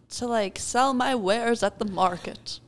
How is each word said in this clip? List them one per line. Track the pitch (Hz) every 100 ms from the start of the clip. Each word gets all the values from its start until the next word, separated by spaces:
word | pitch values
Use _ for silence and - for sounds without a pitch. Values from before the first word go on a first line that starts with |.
| _ -
to, | 247
like, | 226 196 -
sell | - 240 269
my | 254 254 254
wares | 185 226 233 233
at | 202 -
the | 214
market. | 175 185 180 - - - -